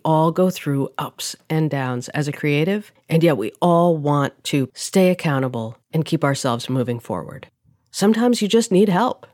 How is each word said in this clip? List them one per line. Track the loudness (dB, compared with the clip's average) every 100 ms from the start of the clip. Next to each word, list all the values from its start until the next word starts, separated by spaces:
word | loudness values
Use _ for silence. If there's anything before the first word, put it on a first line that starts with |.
all | 0 2 2
go | 2 0
through | 0 -4 -2 -2 -6
ups | -10 -10 -12 -12 _
and | -2 0
downs | -2 -4 -6 -6
as | -6 -6
a |
creative, | -4 0 0 0 -2 -8 _ -2
and | 2
yet | 4 2
we | -4 -2
all | 2 4 4 2
want | 0 0 0 -4 -4
to | -2 -2
stay | -6 -2 2 2
accountable | 2 0 0 -2 -4 -10 -14 _
and | -4 -2
keep | 0
ourselves | 0 0 -2 -4 -2
moving | -4 -2 -6
forward. | -8 -10 -10 -16 -20 _ _ _ _
Sometimes | 0 2 2 2 0
you | 2
just | 0 2
need | 2 4
help. | 2 0 -4 -16